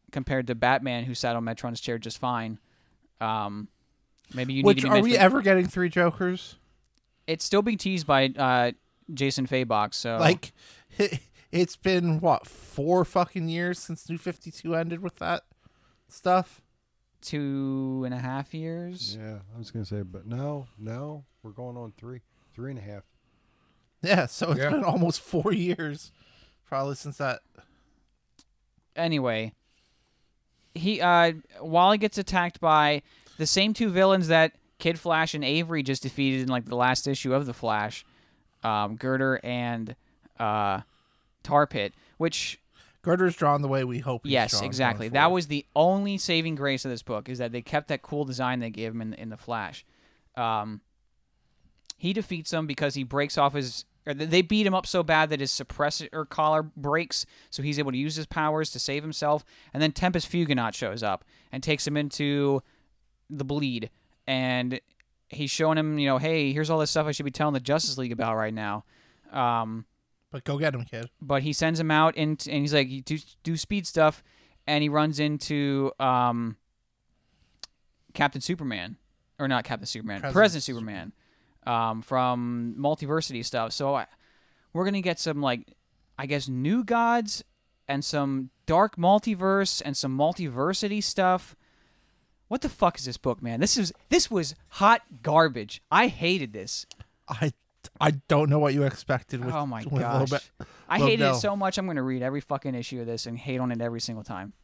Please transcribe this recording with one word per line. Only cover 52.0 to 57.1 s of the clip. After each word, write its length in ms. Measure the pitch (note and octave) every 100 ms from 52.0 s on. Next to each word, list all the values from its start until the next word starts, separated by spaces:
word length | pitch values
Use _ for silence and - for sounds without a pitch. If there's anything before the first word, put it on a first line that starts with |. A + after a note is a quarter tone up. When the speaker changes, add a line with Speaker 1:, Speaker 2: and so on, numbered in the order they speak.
| E3+
Speaker 1:
defeats 380 | G3+ - F3 D#3
them 160 | E3 D#3
because 280 | C3+ D3 C#3
he 80 |
breaks 340 | B2 C#3 C#3+ D#3
off 160 | C#3+
his, 320 | C#3+ B2+ - - _ D3+
or 80 |
th-, 160 | C#3 D#3+
they 120 | F3
beat 240 | E3+ G#3+ G3+
him 80 |
up 120 | F#3 -
so 160 | F#3
bad 260 | D#3+ D#3 D#3
that 100 | D3
his 100 | C3+
suppressor 760 | - C3+ - D3 - D3+ D#3 D3
collar 340 | - D#3 D#3
breaks, 600 | D#3 - C#3+ D#3+ E3+